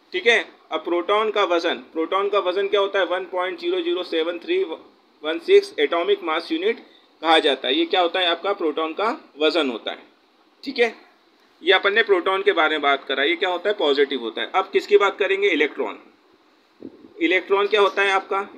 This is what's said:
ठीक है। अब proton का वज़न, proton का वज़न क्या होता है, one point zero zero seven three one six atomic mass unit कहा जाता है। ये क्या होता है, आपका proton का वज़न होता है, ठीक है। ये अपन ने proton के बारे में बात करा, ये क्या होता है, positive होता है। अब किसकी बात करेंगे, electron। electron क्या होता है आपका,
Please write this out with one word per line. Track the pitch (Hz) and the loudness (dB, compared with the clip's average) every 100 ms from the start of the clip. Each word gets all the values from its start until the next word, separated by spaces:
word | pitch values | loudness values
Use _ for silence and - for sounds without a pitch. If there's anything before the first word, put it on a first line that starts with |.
| _ | _
ठीक | 185 214 | -2 2
है। | 220 160 - - | 2 0 -12 -8
अब | 160 | -6
proton | 170 175 175 208 220 | -2 -2 0 0 0
का | 208 185 | 0 2
वज़न, | 170 165 120 131 | 0 0 -4 -6
proton | 160 165 190 202 | -6 -2 -2 0
का | 202 | 0
वज़न | 180 180 196 | 0 -2 0
क्या | 202 | 0
होता | 196 196 | 0 0
है, | 170 | -2
one | 180 185 | -4 -6
point | 180 185 170 | -6 -6 -6
zero | 175 185 | -4 -2
zero | 170 175 | -2 -4
seven | 175 165 160 175 | -4 -4 -4 -6
three | 165 180 175 160 - _ _ _ | -4 -2 -2 -8 -16 _ _ _
one | 151 165 | -8 -4
six | 170 202 196 - | 4 4 4 -2
atomic | 143 170 180 196 | 0 0 0 -2
mass | 170 160 165 | -2 -4 -4
unit | 160 196 233 - _ _ - | -4 -2 -4 -10 _ _ -4
कहा | 160 160 | 2 4
जाता | 151 131 120 | 4 0 0
है। | 147 | 0
ये | 165 | 0
क्या | 190 | 0
होता | 170 180 | 0 0
है, | 175 | -2
आपका | 170 196 | -2 -4
proton | 202 165 147 160 | -4 -4 -2 -4
का | 160 214 302 - 139 | -2 -4 -4 -10 -2
वज़न | 156 165 139 | 0 2 -2
होता | 110 - | -4 -8
है, | - - _ _ _ _ _ | -12 -14 _ _ _ _ _
ठीक | - 262 | -6 0
है। | 233 - - _ _ _ _ _ | -2 -2 -20 _ _ _ _ _
ये | 165 | 2
अपन | 190 202 | 2 2
ने | 208 | 2
proton | 214 185 175 190 | 2 2 2 0
के | 202 | 0
बारे | 170 156 | 2 2
में | 156 | 2
बात | 143 139 - | 2 0 -2
करा, | 139 | -2
ये | 147 170 | 0 0
क्या | 190 | -2
होता | 175 202 | -2 -2
है, | 214 | 0
positive | 151 139 139 135 | 0 2 0 -2
होता | 117 120 | -6 -6
है। | 113 180 | -4 -2
अब | 185 | 0
किसकी | 190 - 202 | -2 4 4
बात | 196 185 | 4 0
करेंगे, | 190 196 202 | -2 0 2
electron। | 156 147 - 110 90 - _ _ _ _ _ _ - - - - - | 2 0 -2 -8 -8 -18 _ _ _ _ _ _ -20 -20 -20 -18 -4
electron | 165 180 180 196 202 | 0 0 0 0 2
क्या | 214 | 2
होता | 196 196 | 2 2
है | 196 | 0
आपका, | 190 190 196 208 | 0 -2 -6 -6